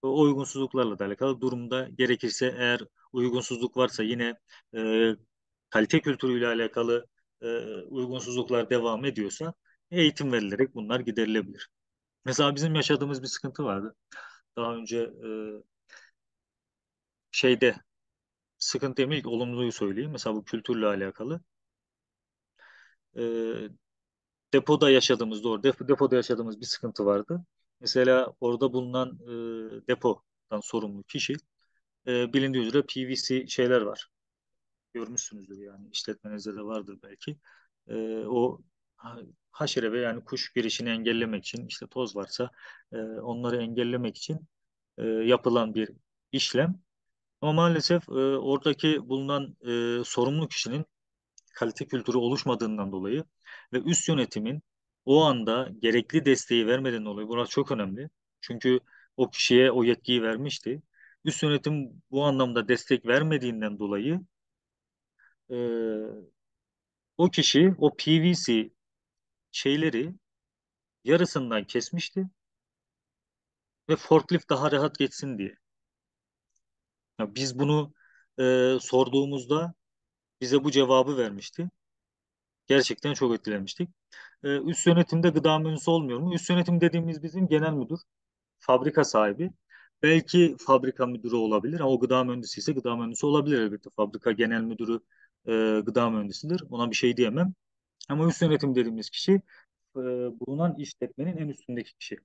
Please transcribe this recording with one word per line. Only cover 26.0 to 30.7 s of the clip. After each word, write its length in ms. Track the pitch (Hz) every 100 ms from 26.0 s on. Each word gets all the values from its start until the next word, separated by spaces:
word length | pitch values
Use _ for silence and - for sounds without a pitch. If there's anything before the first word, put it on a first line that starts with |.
| 135 127
yaşadığımız 440 | 117 117 113 107
bir 60 | 120
sıkıntı 400 | - 120 - 101
vardı. 380 | 101 104 175 175 _ _ _
Mesela 540 | 123 131 127 127 127 -
orada 320 | 120 120 135
bulunan, 460 | 127 123 127 127 127
e, 100 | 123 117 117 113 110 113 -
depodan 760 | 123 123 120 _ _ _ 107
sorumlu 400 | -